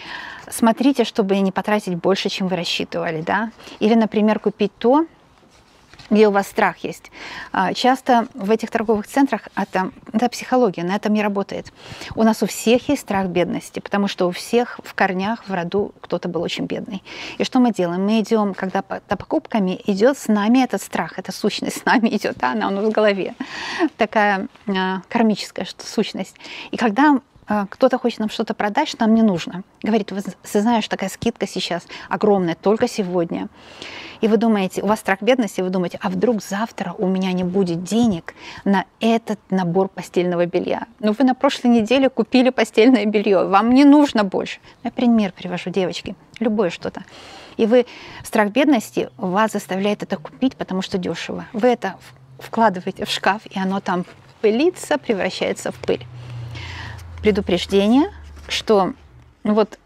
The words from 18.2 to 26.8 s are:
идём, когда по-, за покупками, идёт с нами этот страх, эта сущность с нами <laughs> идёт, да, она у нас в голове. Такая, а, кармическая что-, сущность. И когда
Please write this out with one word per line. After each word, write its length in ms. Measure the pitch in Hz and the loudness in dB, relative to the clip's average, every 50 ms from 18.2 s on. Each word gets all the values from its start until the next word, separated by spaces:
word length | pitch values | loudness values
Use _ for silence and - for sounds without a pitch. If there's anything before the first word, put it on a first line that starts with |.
идём, 340 | 202 - 233 214 208 202 185 | 0 2 0 0 0 0 -2
когда 280 | - - 185 - 196 - | -4 -6 -4 -4 -4 -6
по-, 180 | - 185 190 _ - | -6 -10 -12 _ -6
за 80 | 202 | -6
покупками, 640 | - - - - 320 - - - 220 190 185 185 - - | -6 -4 -4 -4 -4 -4 -2 -2 -2 0 0 -2 -4 -2
идёт 320 | - 202 190 214 262 285 - | -4 0 2 2 2 2 0
с 100 | - - | -2 -2
нами 300 | 214 208 202 220 240 269 254 | 0 0 2 4 4 4 4
этот 180 | 233 - 190 - | 2 0 -6 -8
страх, 360 | - - - 175 160 - - | -6 -6 -6 -6 -6 -8 -12
эта 140 | - - - | -10 -10 -10
сущность 500 | - - 208 - - - - - - - | -4 -4 -4 -2 -2 -6 -6 -6 -4 0
с 20 | |
нами 240 | 180 180 247 208 214 | 2 2 4 4 2
<laughs> 80 | 202 | 0
идёт, 200 | 214 - - - | 0 -2 -4 -4
да, 160 | - - 254 254 | -2 -2 -2 0
она 160 | 220 196 196 | 0 -2 -2
у 20 | |
нас 140 | 196 196 214 | -2 0 0
в 60 | 220 | 0
голове. 440 | 214 220 214 214 202 196 - - 240 - 262 - - - - - - - 349 294 - | 2 2 2 2 2 0 -2 -6 -6 -10 -12 -10 -10 -12 -10 -8 -4 -2 -2 -2 0
Такая, 520 | - 220 - - 226 208 208 202 190 - - _ - - | -2 -2 0 2 2 2 2 2 0 -4 -8 _ -12 -6
а, 360 | 214 196 190 185 185 190 190 - - | -2 -2 0 0 -2 -2 -4 -6 -4
кармическая 560 | - 233 226 220 202 - - - - - 190 | 0 2 4 4 2 0 -4 -10 -8 -8 -8
что-, 220 | - - - - | -8 -10 -14 -14
сущность. 500 | - - - 196 - - - 190 - - - - - - - - - - | -6 -2 -2 -2 -2 -4 -10 -10 -10 -12 -20 -20 -18 -16 -16 -14 -10 -6
И 40 | |
когда 440 | - | -2